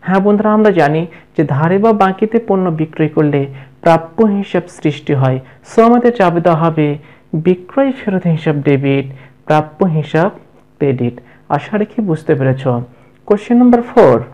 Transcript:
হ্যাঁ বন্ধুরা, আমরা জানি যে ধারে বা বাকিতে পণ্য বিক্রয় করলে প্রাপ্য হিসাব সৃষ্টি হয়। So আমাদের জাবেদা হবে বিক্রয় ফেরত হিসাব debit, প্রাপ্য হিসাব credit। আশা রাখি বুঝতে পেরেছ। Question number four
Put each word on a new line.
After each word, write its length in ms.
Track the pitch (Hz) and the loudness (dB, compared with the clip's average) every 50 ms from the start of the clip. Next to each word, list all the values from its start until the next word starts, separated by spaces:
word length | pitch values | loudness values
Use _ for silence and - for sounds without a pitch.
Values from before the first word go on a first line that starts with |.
| - | -2
হ্যাঁ 140 | - 185 196 190 | 0 0 2 2
বন্ধুরা, 260 | 208 208 208 214 214 214 | 2 0 2 2 0 2
আমরা 140 | 214 214 214 196 175 | 2 2 2 2 2
জানি 220 | 151 143 151 160 165 170 - - - _ _ | 2 2 2 -2 -4 -6 -10 -20 -20 _ _
যে 80 | - 160 147 156 | -4 -2 -2 0
ধারে 220 | 131 151 170 185 196 208 | 0 0 0 0 2 2
বা 80 | 226 220 208 196 | 2 2 2 2
বাকিতে 320 | 190 190 - - 214 220 233 233 - | 0 0 -2 -4 -2 -2 -4 -2 -2
পণ্য 160 | 196 190 185 180 160 156 | -2 -2 0 -2 -2 -4
বিক্রয় 300 | 156 156 - - 156 151 151 | -4 -6 -2 -4 -4 -2 0
করলে 240 | - 156 147 147 143 139 139 - - - - - _ - | 0 0 0 0 -2 -2 -4 -8 -16 -20 -20 -20 _ 0
প্রাপ্য 360 | 170 165 160 165 - - - 226 214 202 202 | 2 2 2 0 -6 -2 0 0 0 0 -2
হিসাব 260 | 196 - - 180 175 - - | -4 -4 -4 -6 -6 -6 -18
সৃষ্টি 360 | - - 160 143 131 - - 147 131 | -6 -6 -6 -6 -6 -4 -4 -2 0
হয়। 180 | 131 131 127 127 - - - _ _ - | 0 0 0 -2 -6 -12 -20 _ _ -4
So 80 | - - 226 233 | 0 2 4 4
আমাদের 240 | 240 247 240 240 233 - | 4 4 2 0 0 2
জাবেদা 320 | 196 175 165 170 170 180 170 156 165 | 0 0 0 2 2 2 0 2 0
হবে 240 | 165 160 160 151 147 147 147 - - - _ _ _ - 160 156 | -2 0 0 -2 -2 -2 -6 -10 -20 -20 _ _ _ -8 -4 0
বিক্রয় 460 | 180 185 180 - - - 277 277 269 254 - | 0 0 0 -2 -8 -2 -2 -2 -2 -2 -4
ফেরত 260 | - 208 190 185 - 175 165 | -6 -4 -4 -2 0 0 -2
হিসাব 220 | 156 - 165 151 147 139 147 | -2 -2 -2 -2 -2 0 0
debit, 380 | 143 135 139 139 139 139 135 135 - - - - _ _ _ | 0 0 0 0 -2 -2 -2 -6 -12 -20 -20 -20 _ _ _
প্রাপ্য 340 | - 151 151 156 156 - - 196 185 160 | 0 0 0 0 -2 -4 -2 -2 0 0
হিসাব 340 | 156 147 - - 160 170 208 - - - _ _ _ _ _ _ _ | -2 -4 -2 0 0 0 0 -2 -8 -20 _ _ _ _ _ _ _
credit। 360 | 147 139 131 123 123 120 120 - - - - _ _ _ - | -2 -2 -2 -2 -2 -4 -6 -8 -20 -20 -20 _ _ _ -4
আশা 180 | 143 - - - 208 | -4 -4 -4 -4 -4
রাখি 180 | 208 214 - - 220 190 | -4 -4 -4 -6 -4 -4
বুঝতে 220 | 160 156 - - 156 135 | -4 -4 -2 -2 -2 0
পেরেছ। 260 | 135 131 127 131 - 135 123 120 120 - - _ _ _ _ _ _ - | 0 -2 -2 -2 -2 -4 -2 -4 -4 -10 -16 _ _ _ _ _ _ -2
Question 280 | 208 208 - - 240 240 | -2 -2 0 0 2 4
number 220 | 247 247 240 233 240 - | 4 4 4 2 0 0
four 280 | - 240 202 147 123 113 123 - | 2 4 6 6 6 2 0 -6